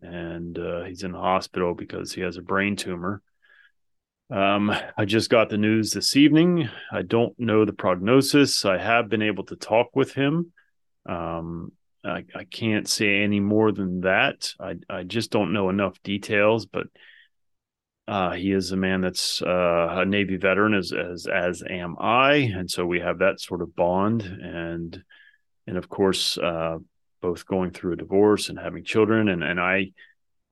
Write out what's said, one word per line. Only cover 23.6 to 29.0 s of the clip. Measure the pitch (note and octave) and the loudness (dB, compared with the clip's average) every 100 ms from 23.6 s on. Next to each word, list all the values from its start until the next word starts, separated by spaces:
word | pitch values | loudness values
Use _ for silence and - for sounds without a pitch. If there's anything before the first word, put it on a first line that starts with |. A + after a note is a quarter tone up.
of | E2 | -4
bond. | - F2 F#2 G#2 A2+ | 0 0 2 2 0
And, | F#2+ - F2 E2+ E2 E2+ E2 E2+ - - - _ _ _ - | -4 -10 -10 -8 -6 -6 -8 -12 -18 -20 -20 _ _ _ -8
and | F2+ | -8
of | - | -6
course, | - F#2+ F2+ - - | 0 2 2 -2 -2
uh, | E2+ E2 E2 E2 - _ _ _ | -2 -2 -2 -4 -10 _ _ _
both | F2+ E2+ - | -4 -4 -4
going | F#2+ F2+ | -2 -2
through | - F#2 | -4 -6
a | E2 | -4
divorce | E2 G2 G#2 G2+ - | 0 4 6 4 0
and | - | -8
having | E2+ E2+ | -8 -8
children. | - A2+ | -2 2